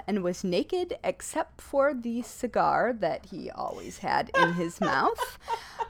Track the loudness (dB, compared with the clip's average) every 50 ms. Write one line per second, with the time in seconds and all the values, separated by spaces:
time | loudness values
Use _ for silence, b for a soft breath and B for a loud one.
0 | -2 -2 0 0 2 0 0 0 0 0 2 2 2 2 0 0 0 -2 -4 -2
1 | -2 -2 -2 -2 -6 -6 -4 -4 -4 -4 -8 -16 -10 -2 2 4 4 4 2 0
2 | -2 -4 -4 -4 -6 -6 -6 -6 -6 -2 2 2 4 4 4 4 4 2 2 0
3 | 0 0 0 -2 -6 -10 -12 -10 -10 -10 -8 -6 -6 -6 -6 -6 -10 -12 -10 -6
4 | -2 0 2 2 2 2 4 4 4 4 4 2 -2 -2 -2 0 0 2 4 4
5 | 4 2 2 0 -2 -6 -6 B B B -6 B B B B B -6 0